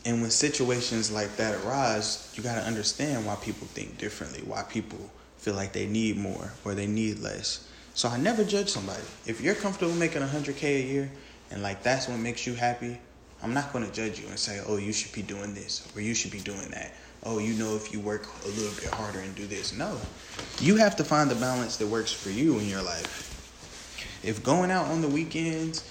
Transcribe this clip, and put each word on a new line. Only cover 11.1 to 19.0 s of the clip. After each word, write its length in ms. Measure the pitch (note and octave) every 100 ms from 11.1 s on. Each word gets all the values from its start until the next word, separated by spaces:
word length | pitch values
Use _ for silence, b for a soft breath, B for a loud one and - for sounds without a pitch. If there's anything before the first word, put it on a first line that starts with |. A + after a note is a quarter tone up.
| C3+ B B B
and, 120 | G2
like, 200 | G2+ G2
that's 260 | A#2+ C3 -
what 100 | A#2+
makes 280 | A#2 A#2+ B2+
you 80 |
happy, 440 | A#2+ A#2+ A#2+ A#2+ B2 - - - -
I'm 100 | A2
not 200 | C3 C#3
gonna 180 | B2+ G#2+
judge 300 | G#2+ A2 G2
you 80 | G#2
and 100 | G2+
say, 220 | - G2+ -
"Oh, 100 | G#2
you 160 | G2+
should 200 | G#2+ -
be 100 | A2+
doing 320 | G2 G2+ G2+
this 280 | G2+ G#2+ - -
or 60 | G#2
you 140 | G#2+
should 160 | A2+ F#2+
be 100 | G2+
doing 280 | F2+ G2 -
that. 240 | - - B B B
Oh, 140 | - A2
you 160 | G#2+
know, 200 | A2 A2
if 180 | G#2+ -
you 60 | G#2+
work 300 | G#2 G#2+ - -
a 40 | G2
little 260 | G#2 G#2
bit 200 | F#2 F#2+
harder 240 | G#2